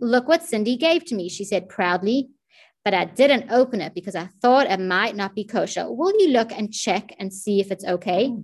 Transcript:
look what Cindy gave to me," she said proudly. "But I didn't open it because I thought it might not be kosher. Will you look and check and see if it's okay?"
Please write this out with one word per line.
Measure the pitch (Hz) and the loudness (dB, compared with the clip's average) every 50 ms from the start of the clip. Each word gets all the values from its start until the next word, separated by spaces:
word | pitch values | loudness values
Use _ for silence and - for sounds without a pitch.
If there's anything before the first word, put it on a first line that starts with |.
look | 247 226 240 247 247 | 0 2 2 2 4
what | 277 330 330 - | 2 2 0 0
Cindy | - 233 214 214 233 254 | -4 -4 -2 0 -2 0
gave | 240 320 330 339 339 339 | 0 2 2 2 0 0
to | - 233 | -4 -6
me," | 196 170 180 | -6 -6 -8
she | - - 202 | -8 -10 -6
said | - 208 180 180 - | -2 -2 -4 -4 -6
proudly. | - - 185 180 180 180 196 214 247 277 262 - _ _ _ _ _ _ _ _ _ _ _ | -4 -2 0 0 0 0 0 0 0 0 -2 -4 _ _ _ _ _ _ _ _ _ _ _
"But | 208 190 | 0 0
I | 175 175 | 0 0
didn't | 170 - 233 262 277 277 226 - - | -2 2 4 4 4 4 2 0 0
open | 226 254 262 254 247 196 | 2 2 2 2 0 -6
it | 151 160 - | -6 -6 -10
because | 180 - 202 185 | -10 -10 -8 -8
I | 165 170 185 - _ | -8 -8 -10 -8 _
thought | - 247 254 277 269 - | 2 4 4 4 4 2
it | 196 185 | 0 -2
might | 185 185 180 190 214 226 208 | 0 0 0 0 0 0 -2
not | 202 196 196 - | -6 -6 -6 -6
be | 220 202 | -8 -8
kosher. | - 233 190 - - - 175 170 - | -4 -2 -2 -2 -2 -4 -6 -6 -6
Will | 233 240 330 381 415 440 | -4 -2 0 2 4 4
you | 381 311 247 | 4 6 6
look | 233 226 233 | 2 2 0
and | 196 - 214 214 - | -4 -6 -6 -6 -6
check | - - 220 180 208 208 - - | -4 -2 -2 -2 -2 -4 -8 -12
and | - 196 190 190 | -10 -10 -10 -10
see | - - 208 202 196 | -8 -4 0 0 0
if | 190 196 | 0 0
it's | 190 185 - | -6 -6 -4
okay?" | 180 180 180 - 196 175 190 247 277 233 196 | -4 -4 -2 -2 -2 0 0 0 0 -2 -8